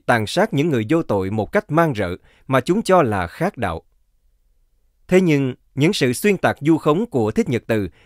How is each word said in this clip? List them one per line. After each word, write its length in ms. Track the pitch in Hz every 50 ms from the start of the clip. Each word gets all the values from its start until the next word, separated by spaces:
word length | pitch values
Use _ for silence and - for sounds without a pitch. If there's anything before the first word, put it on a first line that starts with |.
| -
tàn 220 | - 123 113 107
sát 260 | - - 175 214 214 143
những 160 | 139 151 175
người 160 | 139 117 110 110
vô 140 | 160 170 156
tội 280 | - 110 98 92 95
một 200 | 107 110 101 -
cách 200 | - 208 - -
man 220 | 147 165 170 156 123
rợ 200 | 104 98 87 90 - _ - _ _ _
mà 140 | - 131 131
chúng 200 | - - 180 226
cho 200 | - - 185 180
là 260 | 151 113 104 95 87
khác 300 | 85 - - 160 196 -
đạo. 240 | 139 107 90 82 82 _ _ _ _ _ _ _ _ _ _ _ _ _ _ _ _ _ _ _ _ _ _ _ _ _
Thế 140 | - 185 190
nhưng, 340 | 190 165 151 139 139 127 117 _ _ _ -
những 180 | 135 143 180 208
sự 200 | - 151 123 123
xuyên 240 | - - 208 196
tạc, 200 | - - 120 107 -
vu 160 | 139 156 165
khống 280 | 147 - 156 151 180 233
của 260 | - - 127 107 107
Thích 180 | 110 - 233 180
Nhật 140 | 127 107 -
Từ 220 | - 113 107 98 85 - _ _